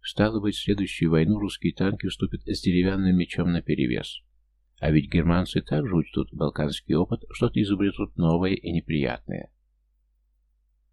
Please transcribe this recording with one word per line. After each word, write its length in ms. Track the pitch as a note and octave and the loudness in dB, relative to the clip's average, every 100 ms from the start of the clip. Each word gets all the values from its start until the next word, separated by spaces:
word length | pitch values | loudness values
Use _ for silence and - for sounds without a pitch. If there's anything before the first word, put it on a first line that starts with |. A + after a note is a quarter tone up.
Стало 380 | - - G#2+ A2 | -8 0 0 2
быть, 140 | G2+ | -2
в 80 | - | -2
следующую 480 | - G2+ F#2+ - E2 | -2 0 -2 0 2
войну 280 | D#2+ D#2+ G#2+ | 4 4 2
русские 360 | G2 - F2+ | -2 -2 -4
танки 320 | - F#2+ G#2 F#2+ | 0 -2 -2 -6
вступят 400 | - G2 - - | -4 -4 -4 -6
с 160 | G2 | -2
деревянным 540 | - F2+ F#2 F#2+ F#2+ F2+ | 2 2 2 2 4 4
мечом 360 | F2 - F2 | 2 -2 0
наперевес. 680 | E2+ D#2 D2+ B1+ A1 - - _ _ _ _ _ _ | 0 0 0 0 -2 -6 -14 _ _ _ _ _ _
А 120 | D2+ | 2
ведь 220 | D#2 C#2 | 4 4
германцы 480 | F2 E2 F2 F#2 - | 2 4 2 2 -4
также 340 | - D3 C3+ | -2 -2 2
учтут 380 | E2+ - - - | 0 0 -4 -6
балканский 640 | - D2+ - D2+ C#2+ - | -2 -2 0 -4 -4 -2
опыт, 300 | D#2 F#2 - - | 0 0 -4 -8
что-то 300 | - A#2+ - | -2 -2 0
изобретут 560 | G2+ G2 G2+ - G2+ - | 0 0 0 -2 -8 0
новое 380 | E2 E2+ F#2 | 2 2 2
и 180 | G2 - | -2 -2
неприятное. 760 | F2 - D#2 B1+ - - - - _ _ _ _ _ _ _ _ _ _ _ _ _ _ | -4 -2 -2 0 -4 -8 -10 -12 _ _ _ _ _ _ _ _ _ _ _ _ _ _